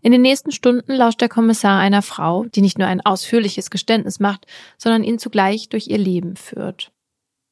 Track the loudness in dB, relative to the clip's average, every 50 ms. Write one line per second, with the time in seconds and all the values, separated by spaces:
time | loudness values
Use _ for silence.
0 | _ 4 6 6 6 4 4 2 -2 -8 -10 -2 0 0 0 0 -2 -4 0 2
1 | 2 2 2 0 -2 -2 0 2 2 2 2 2 2 2 2 4 2 2 2 0
2 | 0 -2 -8 -6 -4 -2 -2 -2 -4 -4 0 2 2 2 2 0 -2 -2 -2 -2
3 | 0 0 -2 -2 -2 0 0 0 0 0 -4 -6 -10 -10 -10 -10 -2 0 0 0
4 | 0 -4 -4 -2 -2 -2 -2 -4 -10 _ -20 -20 -20 -20 _ _ -2 0 0 2
5 | 0 -2 -4 -4 -6 -4 -2 0 0 0 0 -4 -6 -6 -8 -8 -6 -4 -2 -2
6 | 0 0 -2 -2 -4 -6 -10 -12 -16 -16 -14 -10 -10 -10 -10 -12 -16 -18 _ _
7 | _ _ _ _ _ _ _ _ _ _